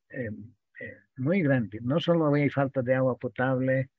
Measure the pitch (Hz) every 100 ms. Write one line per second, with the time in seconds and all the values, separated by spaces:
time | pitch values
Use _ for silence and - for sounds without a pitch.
0 | _ - 117 104 104 - _ - - -
1 | _ - 127 196 147 135 104 107 120 156
2 | - 170 151 143 143 - 135 135 120 131
3 | 131 120 123 - 127 131 131 131 131